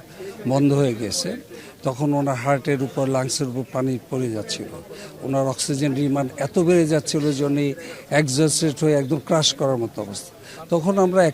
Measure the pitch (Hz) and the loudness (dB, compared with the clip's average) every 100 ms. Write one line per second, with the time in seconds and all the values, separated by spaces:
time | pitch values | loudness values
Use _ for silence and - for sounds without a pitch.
0 | - - - - 127 135 143 139 139 113 | -12 -16 -14 -8 -2 2 4 4 2 0
1 | 110 - - - - - - - 139 123 | -4 -4 -6 -8 -12 -18 -18 -8 -6 -2
2 | 147 143 139 127 127 143 151 143 135 - | 0 0 0 -2 0 0 2 0 0 -2
3 | 135 131 127 - 139 123 123 131 131 127 | 0 0 0 -2 -4 -4 -6 -2 -2 -4
4 | - 131 127 110 104 - 104 - - - | -4 -4 -4 -4 -6 -8 -10 -14 -16 -16
5 | - - - 139 135 127 - 143 147 135 | -16 -12 -2 0 0 -2 -4 0 0 0
6 | 143 143 135 - 139 - 170 180 156 156 | 0 0 -2 -4 -2 2 4 4 4 2
7 | - 160 147 135 143 143 143 135 - - | 0 0 0 0 0 2 0 -2 -10 -16
8 | - 143 156 127 160 143 165 131 156 147 | 0 2 2 4 2 4 0 2 2 2
9 | 131 147 - 165 151 - 139 127 113 - | 2 -2 2 2 2 2 0 0 -2 -4
10 | 104 98 - - - - - 170 165 202 | -8 -10 -14 -18 -20 -18 -2 0 2 2
11 | 185 185 170 | 4 4 4